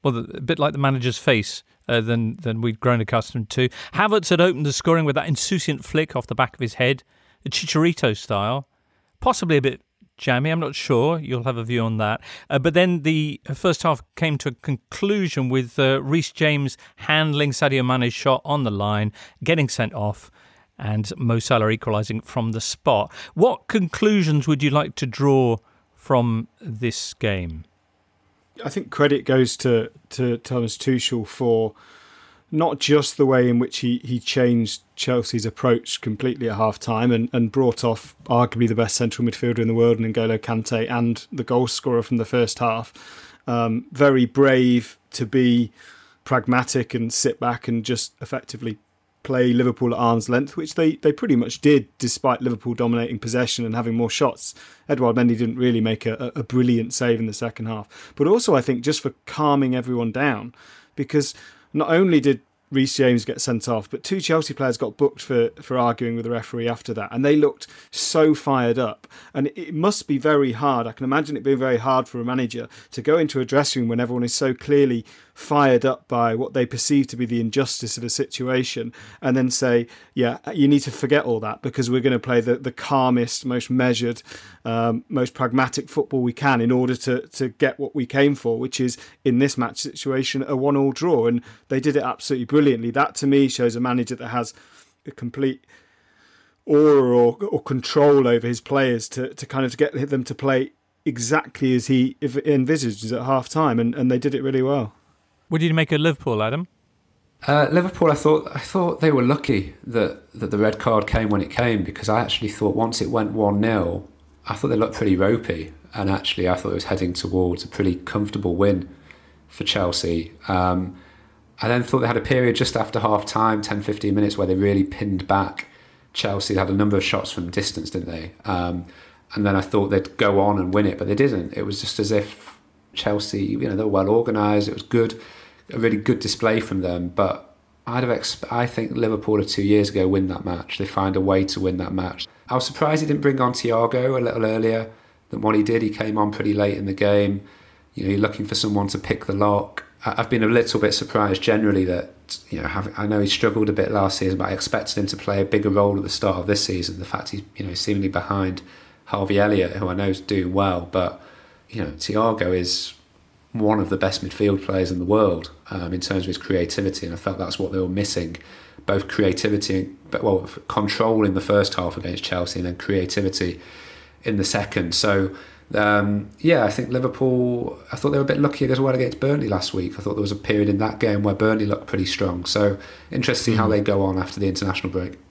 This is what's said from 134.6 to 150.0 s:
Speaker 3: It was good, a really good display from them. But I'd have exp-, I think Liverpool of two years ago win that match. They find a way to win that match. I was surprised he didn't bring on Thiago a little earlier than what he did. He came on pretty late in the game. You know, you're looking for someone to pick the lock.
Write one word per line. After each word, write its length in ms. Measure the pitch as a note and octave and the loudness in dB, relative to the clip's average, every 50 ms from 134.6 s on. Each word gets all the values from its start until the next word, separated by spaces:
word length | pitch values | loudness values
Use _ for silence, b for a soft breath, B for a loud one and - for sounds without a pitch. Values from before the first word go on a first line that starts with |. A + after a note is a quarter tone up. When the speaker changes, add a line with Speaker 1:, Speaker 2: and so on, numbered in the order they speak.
| G2+ G#2 | 2 0
Speaker 3:
It 60 | G#2 | -6
was 80 | G2+ | -8
good, 380 | - - - A#2 A2+ A2+ - B B B B B B B B B B - | -8 0 2 2 2 2 -2 B B B B B B B B B B -12
a 60 | - A#2 | -6 0
really 180 | A2+ A2+ A2 | 0 2 2
good 220 | G2+ G#2+ - B2 - | 2 2 0 0 0
display 420 | - G#2 - - A2+ A2 A2 G#2+ | 0 -6 -4 0 2 2 2 2
from 200 | G#2+ - F#2+ F#2+ | -2 -2 -4 -4
them. 280 | F2+ F2+ F2 F2 F2 F2 | -2 -2 -4 -4 -6 -4
But 460 | F2 - G2 F#2 - - - - _ _ _ _ _ _ _ | 0 0 0 0 0 -4 -10 -20 _ _ _ _ _ _ _
I'd 180 | - A#2+ B2 B2+ | -6 -4 -2 0
have 120 | A#2+ A#2 | 0 -2
exp-, 360 | - - - - - - - | -2 -2 -8 -8 -8 -8 -4
I 140 | A#2+ A#2+ B2 | -2 -2 -2
think 260 | A#2+ - - A2+ A2 | 0 -2 -4 -6 -4
Liverpool 480 | B2 A#2+ A#2 A2 A2 G#2 - - G#2+ G#2 | -2 -2 0 0 0 -2 0 0 0 0
of 60 | G2+ | 0
two 160 | - - - | 0 -2 -2
years 260 | G2 G2 G#2 G#2 G2+ G2 | 2 4 4 4 4 2
ago 180 | - G2+ F#2 | 0 0 2
win 200 | F#2 G2 F#2+ F#2+ F#2 | 2 2 0 0 -2
that 160 | F2+ - - | -4 -6 -6
match. 340 | F#2 F2 F2 - - - - | -6 -6 -6 -8 -12 -8 -8
They 80 | G2 | -8
find 300 | F#2+ - G2+ G2 F#2+ F#2+ | -4 -2 -2 0 0 0
a 40 | F#2+ | 0
way 240 | F#2+ G2 F#2+ F#2+ F#2+ | 2 2 2 2 2
to 160 | F#2+ - F#2+ | 0 -2 -2
win 160 | F#2+ F#2 F2+ | -2 -2 -2
that 160 | F2+ F2+ F#2 | -2 -4 -4
match. 360 | F#2+ F#2 F2+ F2+ - - - b b b b b | -4 -4 -4 -6 -8 -10 -14 b b b b b
I 60 | B2 | -2
was 120 | B2+ B2 | -2 -2
surprised 340 | - C3+ - D#3 D3+ D#3 D#3 | -4 -4 -2 0 0 2 0
he 80 | D#3 D3 | 0 0
didn't 140 | D3 C#3+ | -2 0
bring 180 | C#3 C#3+ C3 C3 | 2 0 2 2
on 120 | B2+ B2 | 0 0
Thiago 640 | B2 - - A#2+ A2+ A2+ A#2 A#2 B2+ B2+ B2+ C3 C3+ B2+ | 0 -2 -2 0 2 2 2 2 2 0 0 0 0 0
a 40 | |
little 220 | A#2+ A#2 - A#2 A2 | -2 -2 -2 0 0
earlier 460 | A2 A2 A2+ A2 A2+ A2+ A2+ A2+ A2+ b b b b b b b _ | 0 0 0 0 0 0 0 -4 -6 b b b b b b b _
than 100 | - G#2+ | -8 -2
what 140 | G#2+ A2 A2 | 0 2 2
he 80 | G#2+ | 2
did. 200 | G#2 G#2+ A2+ A#2 | 2 2 2 0
He 80 | A2+ G#2+ | 0 -2
came 280 | G#2 - A2 A2 G#2+ G#2+ | -2 -2 -4 -2 0 0
on 140 | G#2 G#2 | 0 0
pretty 200 | G#2 - - G#2 | -2 -2 -2 0
late 240 | G#2 G#2 G#2 G2+ G2+ | 2 2 0 0 0
in 100 | - G2+ | -2 -4
the 60 | G2 | -6
game. 540 | F#2+ - G#2 G2+ G#2 G#2 G2+ G2 G2+ G2+ B B B B B B B B B B _ | -2 0 2 4 4 4 2 2 -2 -4 B B B B B B B B B B _
You 100 | - - | -6 -4
know, 60 | F#2+ | -2
you're 100 | G2 G2+ | 0 0
looking 240 | G#2+ G#2 - - G#2+ | 0 -2 -2 -6 -6
for 120 | G#2 G#2+ | -4 -4
someone 320 | - - G#2+ G#2 G2+ G2+ G2 | -2 -2 0 0 0 -2 -2
to 100 | - G2+ | -4 -6
pick 280 | - - A2 - - | -2 -4 -4 -4 -2
the 60 | - | -6
lock. 520 | G2+ G2 G#2 G#2 G2+ G2+ G2 - - - - - _ _ | 0 2 2 4 4 2 0 -4 -12 -16 -16 -16 _ _